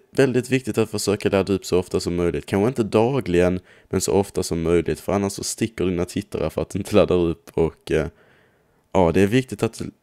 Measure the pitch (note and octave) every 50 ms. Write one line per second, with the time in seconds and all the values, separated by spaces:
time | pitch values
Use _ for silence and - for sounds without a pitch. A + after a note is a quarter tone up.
0 | - _ - - C3+ C3+ A#2 B2+ A#2+ - C3 C3 - A2 G2+ - A2 - - G#2
1 | - G#2 G2 G#2 - G2+ F#2+ G2 F#2 F#2 G2 F#2 - - - F2+ F#2 - - F#2
2 | - F#2 F2 F2 F2 F2 D#2 D2 - - - G2 G2+ A#2+ C3+ - A2+ F#2+ - G#2+
3 | A2+ A#2+ C#3+ C3 G#2+ F#2 F2 F2 F2+ F2+ F#2 F#2 - _ - _ _ _ - F#2+
4 | - - - G2 G2 - - F2+ F2+ - E2+ E2+ E2 D#2+ F2 E2+ D#2+ - D#2 -
5 | - - F2+ G2+ G2+ G2 - - - - - - A#2+ A2+ - - F2+ F#2 F#2 E2+
6 | F2+ - - G#2 G2+ - - - - D#2+ - - D#2+ - - F#2+ G2+ - G#2 G2+
7 | E2+ D#2 F2+ F2+ E2+ E2 D#2+ - _ - - - E2 D#2 - - _ - D#2+ D#2
8 | D2+ E2 - _ _ _ _ _ _ _ _ _ _ _ _ _ _ _ - F#2+
9 | F2+ E2 D#2+ F#2 G2 G2 A2+ C3 B2+ - G#2 - - A2 - - - - - _